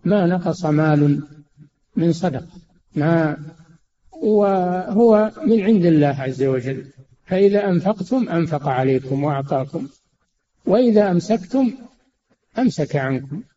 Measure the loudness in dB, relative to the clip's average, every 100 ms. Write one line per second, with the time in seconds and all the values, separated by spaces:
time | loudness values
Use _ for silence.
0 | 0 0 2 0 -4 -4 -2 0 2 2
1 | 2 0 -4 -18 _ _ -20 _ _ -2
2 | -2 0 -4 -6 -12 -20 _ _ _ -4
3 | 0 0 0 -4 -12 -20 -20 _ _ _
4 | _ -6 0 2 2 0 -2 -4 -4 2
5 | 4 4 2 -2 0 2 4 4 4 4
6 | 2 0 -6 -2 0 0 -4 -10 -12 -20
7 | _ _ _ 2 4 4 0 0 0 -4
8 | -2 -2 0 -2 -2 -2 -2 0 0 0
9 | -2 -4 -2 -4 -4 -4 -4 -8 -10 _
10 | _ _ _ _ _ _ -2 2 4 4
11 | 2 0 0 -4 -2 -2 -2 -4 -20 _
12 | _ _ _ _ _ -2 -2 -2 -4 -2
13 | -2 -4 -6 -14 -14